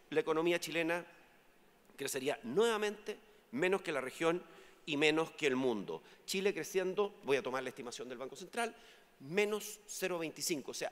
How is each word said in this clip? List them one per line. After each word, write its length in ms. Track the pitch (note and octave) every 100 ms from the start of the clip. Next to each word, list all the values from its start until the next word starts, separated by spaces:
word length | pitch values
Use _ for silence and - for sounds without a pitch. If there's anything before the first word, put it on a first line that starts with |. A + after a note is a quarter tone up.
| -
la 100 | D3+
economía 400 | D#3 D#3 E3+ E3+
chilena 460 | D#3+ D#3 E3 F3 E3+ - - - - _ - _ - -
crecería 420 | C3+ C3+ C3+ B2+
nuevamente 760 | A#2 E3 A#3 G#3+ G#3 G#3 - G3+ - - _
menos 300 | C3+ F3+ F#3+
que 120 | E3+
la 80 | C#3
región 420 | B2+ - E3 F3 - - - - -
y 120 | C#3+
menos 340 | D3+ D#3 D#3+
que 160 | - D3
el 80 | C3
mundo. 480 | C3 G#2+ E2 D#2+ - - -
Chile 280 | F#3+ G3
creciendo, 640 | E3 D3+ F#3+ F#3 F#3 G3+ -
voy 140 | B2 C#3+
a 40 |
tomar 220 | C#3 C3
la 60 | B2+
estimación 400 | B2+ A#2+ B2+ B2+
del 80 | A#2+
Banco 180 | C3 C#3
Central, 400 | F3+ A#3 A#3 A#3 - - - _
menos 580 | C#3 F#3+ G#3 G#3 G#3 - -
cero 320 | - F#3 F3
veinticinco. 520 | D#3+ - D3 D3 -
O 20 |
sea, 180 | A#2+ -